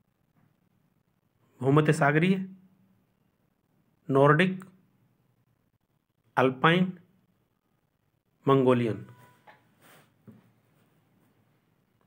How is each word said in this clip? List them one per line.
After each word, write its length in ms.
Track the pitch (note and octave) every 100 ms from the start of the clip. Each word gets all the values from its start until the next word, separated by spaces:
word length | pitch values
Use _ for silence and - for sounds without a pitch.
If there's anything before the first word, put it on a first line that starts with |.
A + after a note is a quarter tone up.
| _ _ _ _ _ _ _ _ _ _ _ _ _ _ _ _
भूमध्य 320 | C3 D3 D3+
सागरीय, 520 | D3+ D3 D3+ F3+ F#3+ - - _ _ _ _ _ _ _ _ _ _ _ _ _ _ -
नॉर्डिक, 560 | C#3 C#3+ D3+ F#3+ F#3+ - _ _ _ _ _ _ _ _ _ _ _ _ _ _ _ _ -
अल्पाइन, 560 | C3 C3 D#3+ F3+ F#3 - _ _ _ _ _ _ _ _ _ _ _ _ _ _ C#3
मंगोलियन। 600 | C3+ B2+ B2 A2+ F#2+ - - - _ - _ _ _ _ - _ _ - - _ _ _ _ _ _ _ _ _ _ _ _ _ _ _ _